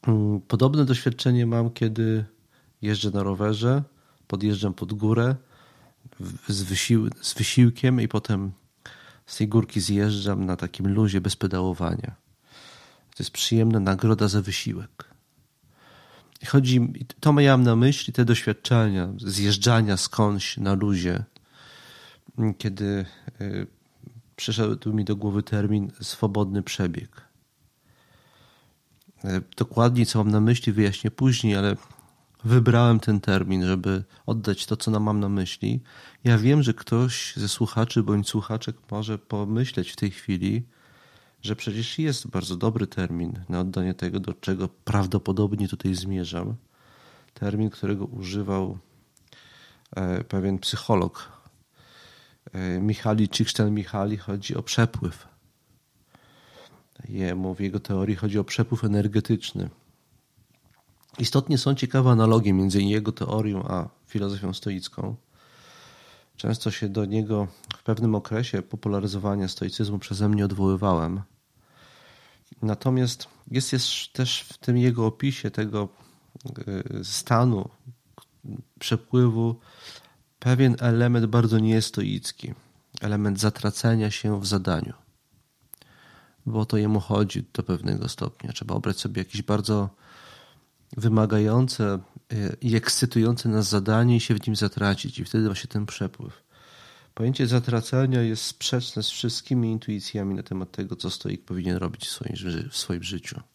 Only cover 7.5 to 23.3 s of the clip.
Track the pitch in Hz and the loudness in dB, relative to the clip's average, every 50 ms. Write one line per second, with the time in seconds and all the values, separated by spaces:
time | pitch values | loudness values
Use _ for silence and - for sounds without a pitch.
7.5 | - - 123 120 120 - - 127 127 123 113 - - 110 - - 110 95 98 98 | 6 8 8 8 6 4 0 2 2 2 0 0 -2 -4 -2 0 -2 -2 -2 -6
8.5 | 92 _ _ _ _ _ _ - - - - - - _ _ - - - 110 107 | -8 _ _ _ _ _ _ -20 -20 -20 -20 -20 -20 _ _ -16 -4 -4 -2 4
9.5 | 107 113 110 - - 104 92 95 101 101 104 107 104 101 98 101 98 98 95 92 | 4 4 4 4 -2 -2 0 2 2 2 2 2 0 0 -2 -2 -2 -2 -2 -2
10.5 | 90 85 - 87 - - 95 98 98 107 110 104 95 98 90 98 95 - - 95 | -2 -4 -4 -8 -6 -4 -2 0 2 4 4 4 2 2 0 0 -4 -2 -4 -2
11.5 | 92 92 92 92 90 82 87 85 85 87 - - - _ _ _ _ _ _ _ | -2 0 -2 -2 -2 -2 -2 -4 -4 -4 -6 -10 -12 _ _ _ _ _ _ _
12.5 | - - - - - - - - _ _ _ _ _ - - - _ - - - | -20 -20 -20 -20 -20 -20 -20 -20 _ _ _ _ _ -10 -10 -10 _ -4 -2 2
13.5 | 117 113 113 113 113 110 98 98 95 95 - 113 110 101 107 101 98 104 95 98 | 2 4 4 4 4 4 4 2 2 2 4 2 4 4 2 2 2 0 0 0
14.5 | 95 - - 117 107 - 104 - _ _ - _ _ _ _ _ _ _ _ _ | -6 -6 -6 -6 -6 -8 -10 -12 _ _ -20 _ _ _ _ _ _ _ _ _
15.5 | _ _ _ _ _ _ _ - - - - _ - - _ _ _ - - - | _ _ _ _ _ _ _ -20 -20 -20 -20 _ -20 -20 _ _ _ -16 -8 4
16.5 | - 139 135 123 127 127 117 - - - - - - _ - 151 147 143 143 139 | 4 4 6 6 4 4 4 2 -2 -8 -12 -14 -14 _ 2 4 6 6 8 8
17.5 | 135 127 127 120 113 113 120 131 143 - - - 120 - 123 117 117 110 - - | 8 8 6 6 6 6 6 4 4 2 -2 -6 0 2 4 4 4 2 2 -2
18.5 | 104 - _ - 127 117 110 107 98 95 90 92 98 98 - 98 95 98 101 101 | -2 -2 _ 2 4 4 4 4 2 0 -2 -2 -6 -8 -6 -4 -2 0 2 2
19.5 | 101 101 101 120 120 113 110 104 98 92 - - - - 110 104 104 98 - - | 2 4 4 4 6 6 6 4 2 0 0 -4 2 2 2 2 2 0 -2 -4
20.5 | - - 107 98 98 95 104 104 101 90 87 90 90 95 107 - _ - _ _ | -4 -2 0 0 2 2 2 2 0 0 0 0 -2 -2 -4 -8 _ -20 _ _
21.5 | _ - - - - - - - - - - - - _ _ - - - 113 107 | _ -20 -20 -20 -20 -20 -20 -20 -20 -20 -20 -20 -20 _ _ -18 -6 -2 -2 -2
22.5 | 98 - - 110 95 92 104 101 101 98 95 87 - - - - | -2 -2 -6 -6 -4 -2 -2 -2 -2 -2 -4 -6 -10 -18 -20 -20